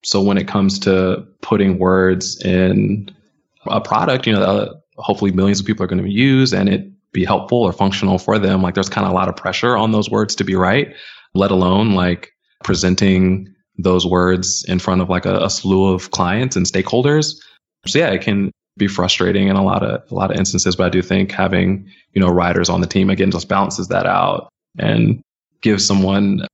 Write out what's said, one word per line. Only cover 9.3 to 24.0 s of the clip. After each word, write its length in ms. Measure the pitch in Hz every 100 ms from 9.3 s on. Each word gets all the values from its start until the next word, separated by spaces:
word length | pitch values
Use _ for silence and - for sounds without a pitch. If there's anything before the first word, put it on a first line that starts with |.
| 90
pressure 400 | 95 92 120 120
on 160 | 110
those 180 | 110 104
words 240 | 107 107 -
to 80 |
be 100 | 95
right, 400 | 92 92 120 143 - - - _
let 160 | 92 98
alone, 420 | 92 90 95 113
like, 380 | 95 90 87 - _ _ _
presenting 800 | - 90 92 92 98 92 92 95 98 _ _ -
those 280 | 90 92 87
words 580 | 90 90 90 92 - -
in 100 | 90
front 220 | - 92
of, 100 | 90
like, 160 | 90 92
a, 180 | 95
a 60 | 87
slew 420 | - 95 95 95
of 180 | 92 -
clients 460 | - 90 101 131 98
and 100 | 87
stakeholders. 680 | - - 123 135 151 151 - - _ _ _ -
So 120 | 147
yeah, 120 | 160
it 120 | 95
can 280 | - 101 98 - _ -
be 120 | 101
frustrating 600 | 98 90 - 90 95 98
in 80 | 95
a 80 |
lot 180 | 95 95
of, 180 | - - -
a 40 |
lot 160 | 92 95
of 80 | -
instances, 380 | 92 - - 85
but 80 |
I 40 | 90
do 140 | 90
think 300 | 90 95 98
having, 540 | - 92 92 92 98 98 - _
you 60 | -
know, 80 | 92
writers 420 | 90 87 87 85
on 100 | 90
the 60 | 87
team, 240 | 98 95
again, 200 | 95 95
just 180 | 90 -
balances 400 | 98 98 - 92
that 180 | 92